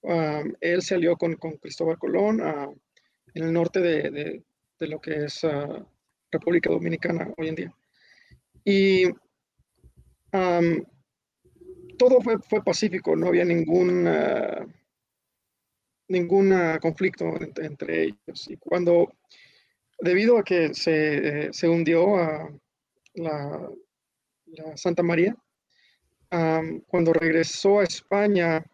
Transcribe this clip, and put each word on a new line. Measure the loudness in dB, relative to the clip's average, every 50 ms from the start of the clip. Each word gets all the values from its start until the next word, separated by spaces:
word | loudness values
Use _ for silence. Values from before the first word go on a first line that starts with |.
| -4
Ah, | -2 -2 0 0 -2 -4 -4 -6 -8 -8 -6
él | -2 -2 0 -2 -2
se | -2 -2
alió | 0 2 0 0
con, | 0 -2 -4 -4
con | -4 -8 -12 -12 -12
Cristóbal | _ -18 -8 -4 -4 -4 -4 -4
Colón, | -4 -4 -2 0 0 0 0 0
ah, | -2 -4 -6 -6 -8 -10 -12 -18 _ _ _ _ _ _ _ _ _ _ _
en | -6 -4
el | -2 0
norte | 0 0 0 0 0
de, | 0 2 0 0 -2 -4
de, | -6 -6 -8 -8 -10 -12 _ _ _ _ _ _ _ _
de | -8 -8
lo | -8 -10
que | -8 -8 -6 -6 -6
es, | -8 -8 -4 -4
ah, | -2 -2 -2 -6 -8 -10 -12 -14 _ _ _ _ _ _ _ _ _ -6
República | -4 -2 0 0 2 2 0
Dominicana | -2 -2 -2 -4 -4 -4 -4 -4 -4 -4 -4 -6 -8
hoy | -8 -6 -6
en | -6
día. | -6 -8 -12 -12 _ _ _ _ _ _ _ _ _ _ _ -20 _ _ _ _ -6 _
Y, | 2 2 4 4 4 4 4 4 2 0 -4 _ _ _ _ _ _ _ _ _ _ _ _ _ -20 _ -20 -20 _ _ _ _ _ -2
am, | 0 0 2 2 2 2 2 0 -2 -4 _ _ _ _ _ _ _ _ _ _ _ _ _ _ _ -20 -20 -20 -20 -20 -20 0
todo | 4 4 6 6 6 4
fue, | 4 -2 -2
fue | -2 _ -2 -2 0
pacífico, | -2 -2 0 -2 -2 -2 -4 -2 0 0
no | 0 2 2
había | 2 2 2
ningún, | 2 2 0 0 2 2 2 4 4 2 2 0 0
ah, | 0 0 0 0 0 -2 -2 -4 -6 -8 -10 -14 -18 _ _ _ _ _ _ _ _ _ _ _ _ _ _ _ _ _ _ _ _ _ _ _ _ _ _ _
ningún, | -2 -2 0 2 4 4 6 6 4
ah, | 4 2 0 0 0
conflicto | -2 -2 -2 0 -2 -4 -2 -2 -6 -6 -4
ent-, | -6 -8 -10 -10 -10 -10
entre | -10 -10 -10 -8 -4 -2 0 -2
ellos. | -2 -4 _ _ -18 -16 -16 -14 -16
Y | -16
cuando, | -16 _ -4 -2 0 2 4 4 4 2 0 -2 _ _ _ _ -20 -20 _ _ _ _ _ _ _ _ _ _ -6
debido | -2 0 0 2 4 4 4 4
a | 4
que | 2 2 2 2 0 -2
se, | -4 -2 0 2 2 2 0 0 -2 -2 -2 -4 -4 -6
eh, | -6 -6
se | -2 0 2
hundió, | 2 2 2 2 4 4 4 4 4
ah, | 2 0 -2 -4 -6 -10 -12 -16 -20 _ _ _ _ _ _ _ _ _ _ _
la, | -8 -6 -6 -6 -6 -8 -10 -10 -12 -12 -14 -16 -18 _ _ _ _ _ _ _ _ _ _ _ _ _
la | -20 -20 -18 -16 -16 -16
Santa | -6 -4 -4 -2 0 0
María, | 0 2 2 2 0 0 -4 _ _ _ _ _ _ _ _ _ _ _ _ _ _ _ _ _ _
am, | -2 0 0 2 2 0 -2 -4 -8 -10 -8
cuando | _ 0 2 2 4 4
regresó | 2 2 2 2 2 0 0 -4 0 2 4 4 4
a | 2
España | 0 -2 -10 _ _ 0 2 2 4 2 2 2 2 0 0 -2 -6